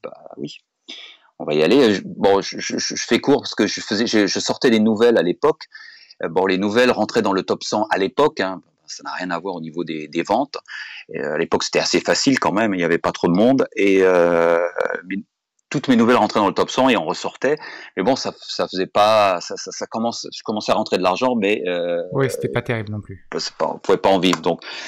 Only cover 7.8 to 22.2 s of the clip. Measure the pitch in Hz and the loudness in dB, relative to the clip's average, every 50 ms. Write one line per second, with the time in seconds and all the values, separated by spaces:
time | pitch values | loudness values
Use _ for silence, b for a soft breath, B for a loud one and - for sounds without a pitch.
7.8 | 107 - 90 90 98 92 - - 143 151 151 - 98 95 92 87 - _ _ _ | -2 -2 0 0 0 -2 2 2 2 2 2 -2 -4 -6 -6 -10 -14 _ _ _
8.8 | _ - - - - - 143 87 92 90 85 85 87 98 90 85 80 80 76 85 | _ -20 -18 -16 -14 -12 -10 -8 -6 -6 -6 -6 -6 -6 -8 -8 -10 -10 -8 -8
9.8 | 82 80 80 78 76 76 76 82 - - 104 123 143 - - - B B B B | -8 -6 -8 -10 -10 -6 -6 -6 -2 0 0 0 0 -2 -8 -14 B B B B
10.8 | B B B B B - - - 67 73 76 78 82 78 - 82 - - - 78 | B B B B B -12 -10 -8 -6 -4 -2 -2 -2 0 -2 -2 -2 -2 -2 -2
11.8 | 71 - - 82 - - 87 - - 139 131 - - 82 85 104 113 107 95 90 | 0 0 0 0 0 0 0 0 2 0 0 2 0 0 0 0 0 0 0 -2
12.8 | 85 82 85 80 - 87 - - - 87 87 95 110 123 135 131 - - - - | 0 0 0 0 0 -2 -2 0 0 2 4 4 4 4 4 2 0 -2 -2 0
13.8 | 98 101 95 95 92 92 90 87 85 85 85 85 85 85 85 85 87 87 - - | 2 4 4 6 6 6 6 6 4 4 4 4 4 4 4 2 2 -2 -2 -4
14.8 | 50 87 - - 85 92 98 101 - - _ _ _ _ _ _ _ _ - 147 | -4 -4 -4 -6 -8 -8 -8 -8 -8 -12 _ _ _ _ _ _ _ _ -6 -4
15.8 | - 135 127 113 117 113 123 110 107 101 - 110 104 95 85 104 87 - - 131 | 0 2 4 4 6 6 6 4 4 2 2 2 2 2 2 0 -2 0 2 2
16.8 | 127 131 117 87 80 80 90 - - 82 - - - 131 156 B B B B B | 2 4 2 2 0 -2 -4 -4 -6 -10 -6 -2 -2 -2 -2 B B B B B
17.8 | B B B 98 92 120 135 - - 98 - - - - - - 90 - - 92 | B B B -2 0 0 0 0 -2 -6 -8 -10 -12 -12 -6 -6 -4 -4 -2 -4
18.8 | 92 - - 107 104 107 110 107 101 98 92 87 - - 101 - - 92 - - | -6 -2 2 2 4 4 6 6 4 4 2 0 -4 -8 -10 -10 -12 -12 -12 -12
19.8 | 104 - - 113 113 117 110 - - - - - - - 110 107 - - 107 101 | -12 -8 -6 -4 -4 -4 -4 -6 -10 -12 -14 -10 -8 -6 -6 -4 -2 -2 0 0
20.8 | 107 - 107 92 90 90 92 92 98 127 123 113 98 101 107 - - 90 87 87 | 0 -2 -2 0 0 0 0 2 0 0 0 0 0 0 0 0 -2 -4 -4 -4
21.8 | 85 87 87 85 85 90 - 139 | -2 -2 -4 -4 -6 -4 -2 -2